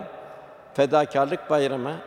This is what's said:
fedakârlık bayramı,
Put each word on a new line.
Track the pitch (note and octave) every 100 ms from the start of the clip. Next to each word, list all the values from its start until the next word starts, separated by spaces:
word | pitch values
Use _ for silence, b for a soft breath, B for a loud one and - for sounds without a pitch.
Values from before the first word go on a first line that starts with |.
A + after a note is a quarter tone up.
| - - - - - - -
fedakârlık | - C#3 D3+ D3 C#3 C#3 - -
bayramı, | D3+ C#3 C3+ C3 E3